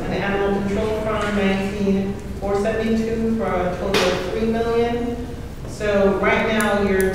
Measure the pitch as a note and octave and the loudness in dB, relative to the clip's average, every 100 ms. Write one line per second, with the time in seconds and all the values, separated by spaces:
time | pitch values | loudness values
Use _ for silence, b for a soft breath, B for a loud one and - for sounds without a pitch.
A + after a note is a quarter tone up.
0 | - - G4+ G4+ G4+ - G4+ G3+ G#3+ G#3+ | -2 -2 0 0 2 0 0 0 0 0
1 | A3 G#3+ G#3 G#3 G3 G3 G3 G3+ G3 G3 | -2 -2 0 2 2 2 0 0 2 2
2 | G3 G3 - - G3 G3+ A3 A3 A3 A3 | 0 -4 -8 -6 -2 0 0 0 0 0
3 | A3 A3+ A3+ A3 F#3+ F3+ F3+ F#3 G3 F#3+ | 0 0 0 0 0 0 -2 -2 0 2
4 | F3+ F3+ F#3 A3 A3+ A3+ A#3 A#3 A#3+ A#3+ | 2 0 -2 -2 0 0 0 2 0 0
5 | A#3+ A#3+ - - - - - - G#3 G3+ | -2 -4 -6 -8 -10 -10 -10 -4 0 4
6 | G3 F#3+ G#3 A3+ A3 A3 G#3+ G3+ G3+ F#3+ | 4 4 2 2 2 2 2 2 2 2
7 | F#3+ | 2